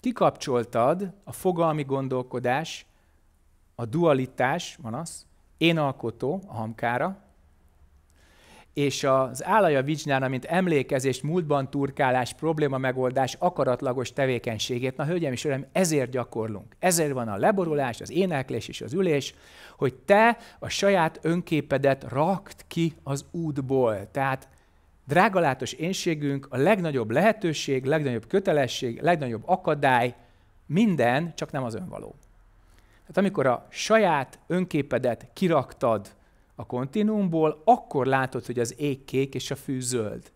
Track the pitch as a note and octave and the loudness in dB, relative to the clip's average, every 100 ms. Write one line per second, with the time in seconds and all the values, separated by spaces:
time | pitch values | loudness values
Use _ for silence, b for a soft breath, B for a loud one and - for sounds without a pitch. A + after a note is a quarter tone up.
0 | - A#3+ E3+ - - B2 A#2 A#2+ A#2+ F3 | -4 2 2 2 -2 -2 0 2 2 2
1 | G3 - - A#2+ F#3 E3+ E3 D3+ C#3 C3+ | -4 -10 -16 -4 -2 0 0 0 -2 -4
2 | C3+ B2+ B2+ B2+ B2 C3 D#3+ - - _ | -2 -4 -4 -4 -2 -2 -4 -12 -18 _
3 | _ _ _ _ _ _ _ - A#2+ B2+ | _ _ _ _ _ _ _ -10 -4 2
4 | E3+ C3+ C3 - B2+ D#3+ - - A#2 A#2 | 4 4 0 0 0 0 -6 -12 -10 -8
5 | E3 - - _ _ _ E3 E3 C#3+ C3+ | -10 -14 -20 _ _ _ 2 2 0 -2
6 | A#2 - B2+ F3+ - A#2 A2 A2+ A#2+ A#2+ | -8 -4 -4 -4 -8 -8 -8 -4 -2 0
7 | D#3+ G3 _ _ _ _ _ _ - _ | -2 -6 _ _ _ _ _ _ -20 _
8 | _ b b b b b b - C#3+ B2+ | _ b b b b b b -2 -2 0
9 | C#3+ C3 C3 B2+ F3 G#3+ F#3 C#3+ C3 D3+ | 2 2 2 -4 0 4 4 2 0 -4
10 | D3 C3+ C3 C3 - E3 F#3 D3+ B2+ C#3 | 0 0 0 -4 -2 0 2 2 2 0
11 | C3 B2+ D3 F3+ D#3 C#3+ C3+ C#3+ C#3 C3+ | 0 -2 -2 -2 0 -2 -2 -2 -4 0
12 | C#3 B2+ A#2+ - D#3 D#3 D3 C3 C3 B2+ | 2 2 0 -4 -4 0 0 0 -2 0
13 | B2+ B2+ C3 - F3 F3+ C3 B2 C#3 B2+ | 0 0 -2 0 -2 0 0 0 -2 -4
14 | A#2+ - C3+ B2 B2 A2 - B2 B2+ B2+ | -4 -2 0 0 -2 -6 -4 -4 -4 -4
15 | D3 F3 D#3 B2 D#3 C3+ C#3+ - F#3 D3+ | -2 -2 -2 -4 -2 -4 -4 0 2 2
16 | B2 B2+ A#2 - A2 G#2 G#2+ - F3+ E3+ | 0 -4 -6 -6 -6 -8 -12 -2 2 2
17 | D3+ C3 A#2 G2 D3+ G#3 F3 D3 C3+ A2+ | 2 -2 -4 0 2 2 0 0 -2 -4
18 | C3 C#3+ F#3+ D3+ B2+ B2 - - A2 D3+ | -6 -2 0 0 -4 -6 -6 -12 -8 -2
19 | F#3+ C#3+ C3+ - B B B B C#3 B2+ | 2 0 -2 -12 B B B B -4 -4
20 | - G3 A3+ A#3 B B C3 - G3 G3 | 2 6 6 2 B B -8 0 2 4
21 | D#3+ - D#3+ E3+ E3+ D#3 C#3+ C#3 C3+ C3+ | 2 0 -2 -2 0 -2 0 2 2 0
22 | C3 B2+ D#3+ F#3+ - - - - E3 D3 | -2 -2 0 0 -4 -20 -10 -2 -2 -2
23 | - C#3 - F3 D#3+ C#3+ C3 C3+ B2 G#2 | -6 -6 -6 -8 -4 -4 0 2 2 0
24 | G2 - C3+ C3+ - b b b b _ | -4 -2 -2 -2 -8 b b b b _
25 | - C#3+ G3 F#3+ D#3+ B2+ B2+ - D#3+ F#3+ | 0 4 4 4 2 0 -4 -6 -4 -2
26 | - D#3 D3 C#3 C3+ B2 D3+ G#3+ E3+ C3+ | -2 -2 -2 -4 -6 0 2 2 2 -2
27 | A2 A#2+ G3+ G#3+ F3 D3+ - C3 C3 D#3 | 0 2 2 2 -2 -4 -2 -2 0 0
28 | C#3+ A#2 - F#3+ G3 D#3 B2+ - B2+ A#2 | 0 -4 0 0 2 2 2 -2 -6 -2
29 | D3 F3 C3+ A2+ - F#3 - D3+ C#3 B2+ | 0 0 0 -6 -2 -2 0 0 4 4
30 | B2 B2 b b b b _ D#3 A3+ E3 | 2 -4 b b b b _ 2 4 4
31 | A#2 B2+ E3+ - D3+ C#3+ B2+ A2 F#2 G#1 | 4 2 -2 -8 -8 -6 -6 -6 -10 -12
32 | G#1 - _ _ _ _ b b b b | -14 -18 _ _ _ _ b b b b
33 | b F3 G3 F#3+ C3 A#2+ - - - A3 | b 0 2 2 2 2 -2 -10 2 4
34 | G3+ D3+ C3 - _ E3+ F3+ D#3 C#3 A#2+ | 6 2 -2 -10 _ -2 0 -2 0 0
35 | B2 A2+ - - F#3+ D#3+ B2 - B2+ A2 | 0 -2 -8 -2 2 2 0 -2 0 0
36 | G2+ - b b b - A#2+ B2 C3 G#3+ | -2 -18 b b b -16 -8 -6 -4 0
37 | G#3 G#3+ F#3+ E3 D#3 D3+ - B3 - D3 | 0 2 0 2 2 2 4 4 4 -2
38 | B2+ C3+ C3 B2+ - A#2+ A#2 - D3 C3+ | 2 2 0 -4 -6 -2 -2 -2 -4 -4
39 | - C3+ C3+ C3+ - C3 - C3 B2+ B2 | -4 -2 -2 -4 -8 -10 -6 -6 -2 -2
40 | G#2+ A#2 - | -2 -6 -14